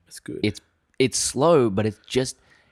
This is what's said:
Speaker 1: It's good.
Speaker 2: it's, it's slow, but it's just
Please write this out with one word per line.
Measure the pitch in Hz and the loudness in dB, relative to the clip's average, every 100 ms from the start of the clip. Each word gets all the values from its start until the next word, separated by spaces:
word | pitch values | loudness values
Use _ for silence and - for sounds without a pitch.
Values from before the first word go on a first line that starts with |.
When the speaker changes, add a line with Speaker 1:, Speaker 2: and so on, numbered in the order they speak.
| _ | _
Speaker 1:
It's | - | -20
good. | - - | -14 -4
Speaker 2:
it's, | 107 - _ _ _ _ | -4 -4 _ _ _ _
it's | 131 - | -2 0
slow, | - 123 156 160 117 | -4 0 4 4 4
but | 98 107 | 0 -4
it's | - _ | -6 _
just | 123 131 - _ _ _ | -4 -4 -8 _ _ _